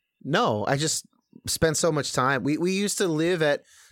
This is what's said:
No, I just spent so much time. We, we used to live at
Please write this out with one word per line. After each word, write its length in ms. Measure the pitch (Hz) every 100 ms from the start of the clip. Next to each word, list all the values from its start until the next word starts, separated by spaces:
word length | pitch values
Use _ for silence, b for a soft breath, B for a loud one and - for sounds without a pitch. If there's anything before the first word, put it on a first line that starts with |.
| _ _
No, 420 | 131 180 220 107 101
I 100 | 139
just 300 | 156 - - _ _ - -
spent 300 | - 160 151
so 140 | 170
much 200 | 151 -
time. 300 | - 127 135
We, 120 | 135 151
we 140 | 180
used 260 | 190 202 -
to 80 | 190
live 320 | 156 170 180
at 200 | 151 135 b b b